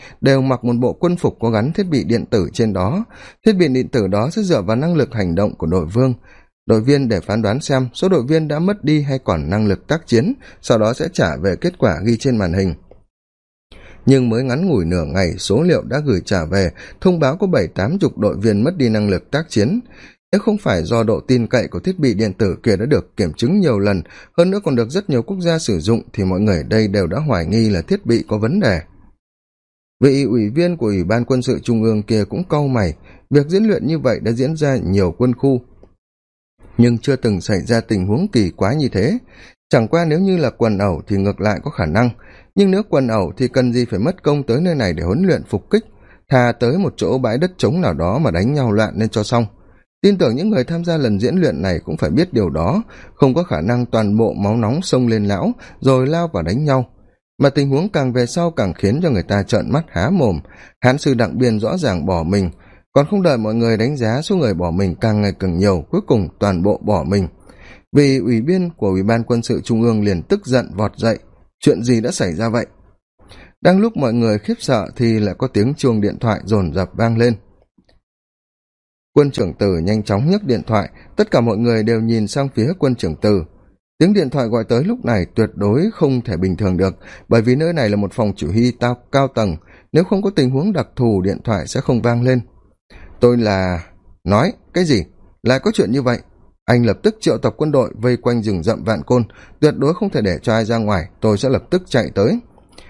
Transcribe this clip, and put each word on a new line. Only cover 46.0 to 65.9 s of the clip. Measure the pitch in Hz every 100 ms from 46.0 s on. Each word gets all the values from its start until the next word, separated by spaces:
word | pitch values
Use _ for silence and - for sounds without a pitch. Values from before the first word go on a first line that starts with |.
| - - -
thà | 131 120 113
tới | 120 185
một | 160 -
chỗ | 92 131
bãi | 123 120
đất | 180 -
trống | 104 165
nào | 143
đó | 76 87 120
mà | 143
đánh | 85 110
nhau | 147 120
loạn | 104 107 92
lên | 110
cho | 110
xong. | 104 120 110 - - - _ -
Tin | 196 190
tưởng | 147 120
những | 214
người | 196
tham | 123 165 175
gia | 160
lần | 123 101
diễn | 117 185
luyện | 156 71
này | 95 82 -
cũng | -
phải | 76
biết | 107 180
điều | 120 92
đó, | 73 85 190 - - - -
không | 135
có | 131
khả | 180 80
năng | 90 120 120
toàn | 113 104 107
bộ | 110
máu | - 101 117
nóng | 107 147
xông | 185 131 120
lên | 110 101
não | 98 214 247 - -
rồi | 135 131 131
lao | 165 170
vào | -
đánh | 156 117 151
nhau. | 131 120 _ _ _ _ -
Mà | 139
tình | 147 139
huống | 139 202
càng | 165 131
về | 123 120
sau | 175 170
càng | 160 98
khiến | 80 98 135
cho | 175
người | 101
ta | 82 101
trợn | 95 110 64
mắt | 143 165
há | 85 110
mồm. | 190 120 82 - - - -
Hán | 127 139
sư | 147
Đặng | 117 110 73
Biên | 123 110
rõ | 110 185
ràng | 139 90 76
bỏ | 85
mình, | 80 101 90 - - - _
còn | 135 143
không | 202
đợi | 175 123
mọi | 107 113
người | 117 110
đánh | 117 147
giá, | 110 127
số | 160 190
người | 123
bỏ | 85 87
mình | 87 95 82
càng | 113 107
ngày | 101 -
càng | 95 85
nhiều, | 101 90 -